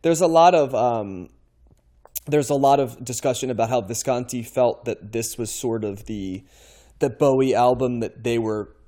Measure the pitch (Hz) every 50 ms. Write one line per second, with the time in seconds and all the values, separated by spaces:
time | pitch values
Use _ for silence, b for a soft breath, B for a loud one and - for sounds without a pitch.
0 | - 165 165 151 185 170 160 165 165 180 180 160 143 127 131 117 123 123 117 113
1 | 104 101 95 90 87 - _ _ _ _ _ _ _ _ _ _ _ _ _ _
2 | _ - _ - _ - 147 151 135 110 147 139 139 135 139 143 135 120 110 -
3 | 127 120 120 - - 143 123 - 131 127 123 107 113 113 131 123 101 92 117 -
4 | - 139 127 120 127 - - 123 113 - - 135 123 120 - - - 120 113 -
5 | - 104 110 113 113 - - - 117 107 - - - 123 113 113 107 104 98 101
6 | - - 110 104 95 92 92 98 - b b b b b b b b b b _
7 | - 139 - - 151 139 135 139 135 131 123 117 123 123 127 120 131 123 123 117
8 | 113 - - 123 113 117 117 117 113 110 107 107 101 - _ _ _